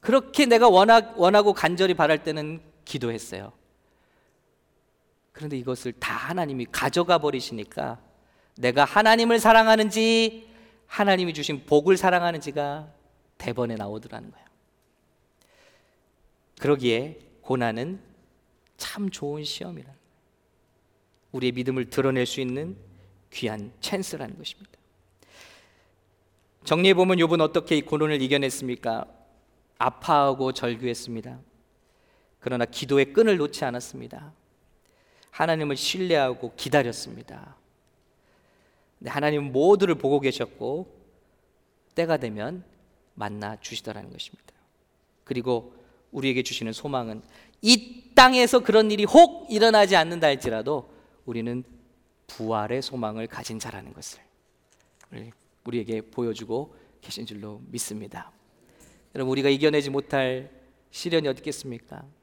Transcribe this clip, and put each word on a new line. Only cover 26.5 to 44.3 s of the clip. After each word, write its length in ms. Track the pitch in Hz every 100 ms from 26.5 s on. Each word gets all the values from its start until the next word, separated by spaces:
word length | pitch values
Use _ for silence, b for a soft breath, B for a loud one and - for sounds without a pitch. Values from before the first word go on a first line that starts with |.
| _
정리해보면 520 | - 156 185 185 185 185
욥은 240 | 165 165
어떻게 360 | 156 165 165 156
이 20 |
고난을 400 | 147 151 151 151
이겨냈습니까? 1040 | 131 143 139 - 131 123 120 113 - - _ _ _ _ _ _
아파하고 720 | 120 - - 151 139 135 131
절규했습니다. 840 | 131 120 113 123 117 - 113 110 127 - _ _ _ _ _ _ _ _ _
그러나 240 | - 123
기도의 480 | 117 - 131 139 135
끈을 240 | 139 226 190
놓지 280 | 147 -
않았습니다. 680 | 139 120 - 135 120 - 151 156 _ _ _ _ _ b b b b
하나님을 460 | - 160 160 151 139
신뢰하고 760 | - 180 185 165 131 127 120 -
기다렸습니다. 1000 | - 143 120 110 - 117 120 - - - _ _ _ _ _ _ _ _ _ _ _ _ _ _
근데 120 | -
하나님은 420 | 143 151 151 143
모두를 440 | 127 160 202 190 165
보고 240 | 139 143
계셨고 720 | 135 120 117 - 113 147 185 - _ _ _ _ _ _ _ _ _
때가 240 | - 165 156
되면 460 | 123 104 110 180 180 _ _ _ _
만나 420 | - 104 104 104 107
주시더라는 500 | - 113 - 107 104
것입니다. 420 | - -